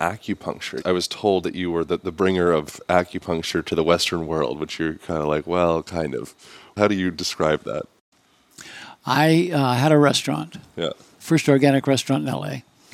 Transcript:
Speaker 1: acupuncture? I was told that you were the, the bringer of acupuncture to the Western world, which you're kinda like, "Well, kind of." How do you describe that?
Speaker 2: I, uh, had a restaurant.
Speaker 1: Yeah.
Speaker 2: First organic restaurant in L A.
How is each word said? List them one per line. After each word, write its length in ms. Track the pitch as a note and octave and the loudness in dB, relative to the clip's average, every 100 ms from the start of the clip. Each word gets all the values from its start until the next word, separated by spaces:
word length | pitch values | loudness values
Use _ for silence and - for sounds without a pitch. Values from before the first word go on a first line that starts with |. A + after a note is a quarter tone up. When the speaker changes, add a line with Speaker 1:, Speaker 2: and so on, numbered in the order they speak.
Speaker 1:
acupuncture? 800 | E2+ G#2+ - G2 - - - C2 - | -2 -4 -6 -6 -6 -8 -8 -6 -2
I 60 | |
was 140 | F#2 E2+ | 0 -2
told 360 | - G#2+ F#2+ | -2 0 0
that 100 | E2+ | 0
you 160 | - F2+ | -4 -4
were 140 | E2+ | -2
the, 120 | D#2 - | -2 -4
the 140 | F#2+ | -4
bringer 400 | D#2+ F#2+ F#2 F2 | 0 2 4 4
of 280 | D#2+ D2 - - | 2 0 -8 0
acupuncture 760 | F2+ F2 F#2 - E2 E2 F2 | 2 2 -4 -4 -4 -2 -4
to 100 | D#2+ | -2
the 100 | E2 | 0
Western 420 | D#2+ E2+ - F2 D#2 | 2 2 2 -4 -4
world, 320 | D#2+ C2 D2 | -2 -2 -4
which 180 | D2+ - | -8 -6
you're 160 | D#2+ | -6
kinda 300 | D#2 - D#2+ D2+ | -6 -6 -4 0
like, 200 | D2+ D2 | -2 -2
"Well, 360 | F2+ F2 E2 | 0 2 2
kind 320 | - F2 D#2 | -2 -6 -4
of." 200 | B1+ - - - - - - | -6 -10 -16 -20 -20 -10 0
How 100 | G#2 | 2
do 60 | |
you 160 | G2 F#2 | 2 -2
describe 540 | D#2+ F2+ - D#2+ D#2 | -4 -6 -2 0 0
that? 200 | - D2 - _ _ _ _ _ _ - - - - - - | -2 -8 -10 _ _ _ _ _ _ -20 -20 -20 -20 -10 -2
Speaker 2:
I, 440 | C3 D#3+ D#3+ F3+ | 2 4 4 2
uh, 220 | D3+ C3 | 0 0
had 180 | B2 D3 | 2 4
a 60 | D3+ | 6
restaurant. 580 | C#3+ - - D3+ D#3+ - - - | 6 2 -2 -6 -6 -12 -16 -6
Speaker 1:
Yeah. 140 | D#2+ - - - | -6 -6 -16 -12
Speaker 2:
First 300 | - D#3+ - | 0 2 4
organic 380 | C#3 C#3+ C3+ C3+ | 4 6 4 2
restaurant 360 | C3+ - C#3 | 0 0 -2
in 40 | C#3+ | -2
L 160 | - | -6
A. 200 | G2 C3+ - _ _ | -8 -10 -14 _ _